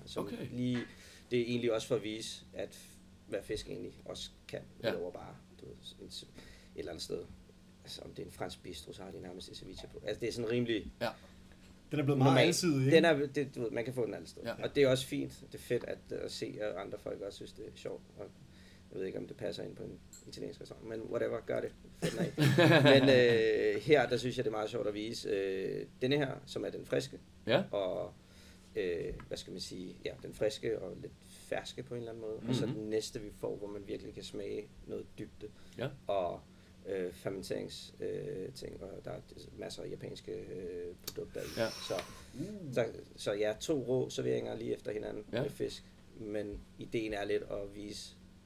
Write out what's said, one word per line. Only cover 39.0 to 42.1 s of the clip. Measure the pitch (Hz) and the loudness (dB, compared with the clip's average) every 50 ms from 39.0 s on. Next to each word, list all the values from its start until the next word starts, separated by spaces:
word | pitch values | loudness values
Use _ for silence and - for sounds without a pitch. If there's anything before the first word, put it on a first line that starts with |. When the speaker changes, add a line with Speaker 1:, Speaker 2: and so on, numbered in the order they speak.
| - | -10
Speaker 1:
der | 87 | -8
er | 87 90 - - - - - - - 101 | -10 -10 -10 -14 -16 -16 -16 -14 -12 -10
masser | 98 95 - - 87 | -8 -8 -8 -8 -8
af | 92 | -8
japanske, | 95 95 - 95 92 - - - | -8 -8 -8 -10 -10 -10 -8 -8
øh, | 95 98 101 - 92 92 92 87 90 87 87 87 90 - - | -8 -8 -8 -8 -8 -8 -8 -6 -6 -6 -8 -8 -10 -10 -12
produkter | - - - - - - 101 | -10 -8 -8 -10 -8 -6 -8
i. | 92 - - | -8 -6 -2
Speaker 2:
Ja. | 117 113 107 | -2 -2 -2
Speaker 1:
Så, | - - - - 104 - - - | -2 -6 -6 -4 -4 -4 -4 -6